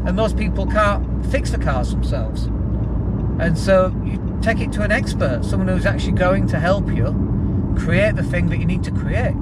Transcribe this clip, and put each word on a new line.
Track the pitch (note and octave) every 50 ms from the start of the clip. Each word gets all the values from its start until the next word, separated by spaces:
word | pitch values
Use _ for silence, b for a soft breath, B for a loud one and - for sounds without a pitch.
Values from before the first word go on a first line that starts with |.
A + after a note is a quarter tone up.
| -
And | F3+ F#3
most | G3+ A3 G#3 -
people | - - - - G3+ F#3+
can't | - - - G#3+ G3+ G3+ - - - - - -
fix | - - C#4 - -
the | - -
cars | - D#3+ C#3 - - -
themselves. | - C3+ B2 - - - - - - - - - - - - - - - - - - - - - - - - - - -
And | D#3 E3+ E3 -
so | - G3 F#3+ F#3 F#3 F#3 - - -
you | - - - - - - -
take | - A#3 A3 -
it | - -
to | - -
an | - -
expert, | G#3+ B3 - - - - E3+ - - - -
someone | - - F#3+ F#3+ F#3
who's | F#3 F3+ -
actually | G3 F#3+ - - F#3+
going | G3+ G3 F3+ F3+ F#3+ G3 F#3 F3
to | E3 D#3+
help | D3+ F3 G3 G3+ G3 -
you | - - - - - - - - - - - - - - - - -
create | - - D#3+ E3 F#3+ G#3 - -
the | -
thing | - - - F3 - -
that | D3+ -
you | -
need | - F3+ F#3 -
to | -
create. | - - - - - A#3 - - - -